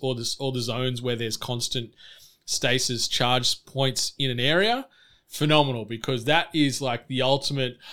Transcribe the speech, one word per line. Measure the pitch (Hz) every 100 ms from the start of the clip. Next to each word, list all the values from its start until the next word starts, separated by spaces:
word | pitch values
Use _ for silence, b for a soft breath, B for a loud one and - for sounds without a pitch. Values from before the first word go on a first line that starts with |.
or | 131
the, | 117 120 -
or | 135
the | 127
zones | 117 117 127 123
where | 123 117
there's | 113 107
constant | - 120 - 127 110 B B B B B
stasis | - - 127 127 - 117 -
charge | - 120 127 120 -
points | - 135 135 - - -
in | 135
an | 120
area, | 135 170 214 254 269 b b b _
phenomenal, | - 151 156 139 120
because | 107 113 - 127
that | 120 160 -
is, | 160 143 120
like, | 131 120 -
the | 127
ultimate, | 131 139 - 139 127 - B